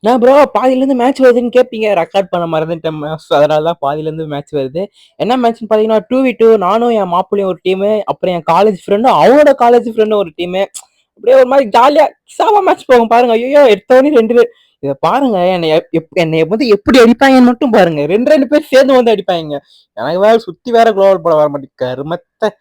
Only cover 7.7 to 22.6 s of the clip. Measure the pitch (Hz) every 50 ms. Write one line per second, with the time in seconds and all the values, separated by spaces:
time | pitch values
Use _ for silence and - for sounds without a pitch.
7.7 | 185 190 196 208 214 214 190 - - _ - 180 185 170 160 - 165 170 202 220
8.7 | 202 175 - - 208 202 226 262 214 160 151 190 247 294 302 294 269 - - 233
9.7 | 240 240 240 240 220 220 214 214 214 208 196 170 - - 175 175 180 185 196 -
10.7 | _ - - _ _ _ _ _ _ _ 220 240 254 262 254 247 269 285 277 214
11.7 | 190 226 240 277 294 302 294 - - _ _ _ - - 359 466 415 415 381 370
12.7 | 370 359 - _ 262 240 233 220 226 233 247 247 226 220 240 254 277 294 294 254
13.7 | 208 190 _ _ 254 254 269 294 302 254 220 220 233 240 233 - _ _ _ _
14.7 | _ _ - 135 139 - - 160 196 254 277 262 220 185 175 180 185 180 170 160
15.7 | 156 165 - _ - 165 160 _ _ - 170 160 156 160 160 160 190 226 294 240
16.7 | 208 196 _ - 240 262 233 233 240 - 277 269 262 262 247 240 247 240 - 269
17.7 | 220 226 185 170 165 151 143 147 175 214 247 285 302 311 269 - 294 294 302 -
18.7 | - 262 269 262 269 254 247 233 220 196 208 - 185 170 160 151 147 143 _ _
19.7 | _ _ _ _ _ - 113 135 165 180 196 214 226 226 226 - 170 _ _ 247
20.7 | 233 233 226 226 220 190 196 196 190 185 160 170 165 156 151 147 143 143 135 131
21.7 | _ _ 131 123 127 127 139 151 160 - _ _ _ _ - 214 - _